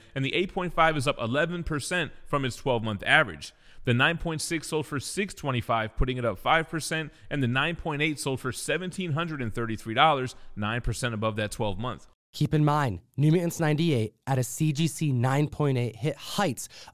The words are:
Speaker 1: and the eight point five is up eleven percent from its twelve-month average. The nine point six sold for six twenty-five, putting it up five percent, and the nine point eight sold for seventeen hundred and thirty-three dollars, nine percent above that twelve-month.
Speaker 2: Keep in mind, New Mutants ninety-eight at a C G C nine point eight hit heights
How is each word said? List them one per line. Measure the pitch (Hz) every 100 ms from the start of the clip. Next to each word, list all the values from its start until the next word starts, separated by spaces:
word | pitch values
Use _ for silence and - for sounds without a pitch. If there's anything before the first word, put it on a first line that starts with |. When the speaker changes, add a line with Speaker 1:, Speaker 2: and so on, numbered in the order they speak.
| -
Speaker 1:
and | 135
the | 135
eight | 160 190
point | 196 180
five | 165 160 151
is | 127
up | -
eleven | 117 135 165 175
percent | 165 151 - 180 143 -
from | - 143
its | 131
twelve-month | - 139 117 110 101
average. | - 147 127 76 - - - -
The | -
nine | 120 147 170
point | 170 156
six | - 165 -
sold | 156 143
for | 143
six | - - 202
twenty-five, | - 143 123 - 113 110 -
putting | 131 123
it |
up | 117 92
five | 127 160 160
percent, | 160 - 160 156 - -
and | 143
the | 123
nine | 127 156
point | 170 170 147
eight | 156 147
sold | 143 131
for | 131
seventeen | - - 156 185 185 180
hundred | 147 170 151
and | 117
thirty-three | 104 113 107 113
dollars, | 110 156 139 127 - -
nine | - 104 120
percent | 123 113 123
above | 107 110
that | 107 107
twelve-month. | - 110 90 123 98 - _ _
Speaker 2:
Keep | - 151
in | 151
mind, | 147 147 135 87 - -
New | 147
Mutants | 170 170 -
ninety-eight | 156 147 170 127 107 - -
at | 131
a |
C | 123 - 156
G | 143 165
C | - 156
nine | 123 123 139 147
point | - 147 127
eight | 120
hit | - 147 -
heights | - - 190 113 - - -